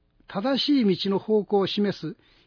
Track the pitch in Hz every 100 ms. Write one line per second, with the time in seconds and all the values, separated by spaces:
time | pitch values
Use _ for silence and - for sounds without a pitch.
0 | _ _ - 196 240 262 - 285 208 180
1 | 196 190 - 214 185 202 185 - 202 -
2 | 156 - _ _